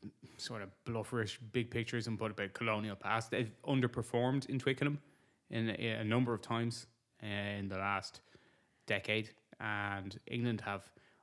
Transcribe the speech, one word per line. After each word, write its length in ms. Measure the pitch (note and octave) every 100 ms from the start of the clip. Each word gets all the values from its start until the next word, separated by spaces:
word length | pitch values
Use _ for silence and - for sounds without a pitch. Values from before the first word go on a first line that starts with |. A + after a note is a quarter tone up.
| G2+ - - -
sort 240 | - A2+
of 80 | G2 - -
blufferish 520 | A2+ G#2 A#2+ G#2+ - A2+
big 180 | B2+ A#2+
picturism, 460 | A#2 A2 A#2+ A2 A2
but 140 | A2
about 240 | G#2 G2
colonial 420 | - A2+ G#2+ G#2+ G2
past. 340 | - A2+ A2+
They've 200 | A#2 A2+ - -
underperformed 800 | C3+ B2 - A2+ A#2+ B2 C#3 -
in 100 | C3
Twickenham 420 | C3+ C3+ D3 D3 - - _ _ _
in 200 | A#2 A2+
a, 180 | G#2 A2+ A2+
a 40 |
number 280 | A2 A#2 B2
of 80 | A2+
times, 440 | - A2+ A#2 A#2 - _ _ _
uh, 40 | G#2+
in 420 | G2+ G2+ G2+ G2
the 80 | F#2+
last 440 | G2 G2 - - - - - _ _ _ -
decade, 440 | G#2 - G#2+ G#2+ - _ -
and 580 | A2 G#2 G2+ G2 F#2+ G2 -
England 360 | B2 A#2+ G#2+
have 280 | G2+ G2+ - - - _